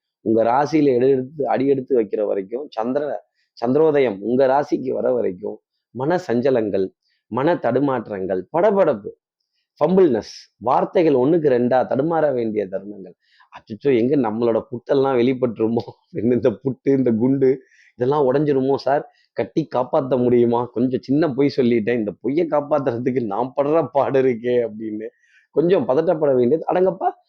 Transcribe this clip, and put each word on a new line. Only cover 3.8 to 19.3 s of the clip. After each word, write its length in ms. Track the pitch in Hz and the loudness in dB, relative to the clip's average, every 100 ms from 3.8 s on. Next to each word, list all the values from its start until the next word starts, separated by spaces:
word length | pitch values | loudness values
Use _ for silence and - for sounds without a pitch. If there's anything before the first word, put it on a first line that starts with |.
| 160 143 127 95 | 4 4 2 0
உங்க 260 | 104 127 135 | -2 2 2
ராசிக்கு 440 | 135 147 165 131 | 2 0 -4 -2
வர 220 | 113 117 | -2 -2
வரைக்கும் 440 | 127 101 92 104 107 _ _ _ | 0 -2 -4 -10 -12 _ _ _
மன 240 | 117 135 175 - | -8 -2 -2 -2
சஞ்சலங்கள், 600 | 120 131 127 110 98 95 - _ _ _ | -2 2 0 0 -2 -4 -6 _ _ _
மன 280 | 110 143 | -2 0
தடுமாற்றங்கள், 880 | 170 120 127 143 127 107 101 92 95 92 | 0 0 0 0 -2 -6 -8 -4 -4 -4
படபடப்பு, 600 | 160 208 196 170 117 101 - _ _ _ _ _ _ | 0 2 2 2 0 -6 -16 _ _ _ _ _ _
ஃபம்பிள்னஸ், 520 | 151 185 180 113 95 - - _ | 2 4 4 2 -4 -16 -20 _
வார்த்தைகள் 580 | 117 151 180 202 160 | 0 0 0 2 2
ஒண்ணுக்கு 340 | 135 127 170 147 | 4 2 2 2
ரெண்டா 300 | 123 123 127 110 | 2 2 0 0
தடுமாற 460 | 120 156 165 151 | 0 0 0 0
வேண்டிய 340 | 127 113 107 98 | 0 -2 -4 -4
தருணங்கள். 480 | 95 98 101 90 87 _ _ _ | -8 -10 -16 -18 -20 _ _ _
"அச்சச்சோ, 460 | - _ 107 143 123 | -20 _ -6 0 2
எங்க 180 | 120 147 | 2 2
நம்மளோட 440 | 117 107 117 113 | 0 0 0 -2
புட்டெல்லாம் 560 | - 120 - 143 135 131 | -4 -12 -2 0 2 2
வெளிப்பட்டுருமோ, 680 | 123 127 123 104 113 117 - - _ | 0 0 -4 -2 -2 -2 -6 -14 _
<laughs> 240 | 170 107 123 | -4 0 2
இந்த 140 | 127 | 0
புட்டு, 380 | 101 131 123 - | -2 -6 -4 0
இந்த 220 | 139 123 | 2 2
குண்டு 480 | 110 123 139 135 139 - _ _ _ | 0 0 2 2 0 -6 _ _ _
இதெல்லாம் 360 | 123 151 131 | -2 0 2
உடைஞ்சிருமோ 420 | 131 151 135 131 | 2 0 0 0
சார், 300 | 135 - 143 - _ _ | -2 0 -2 -4 _ _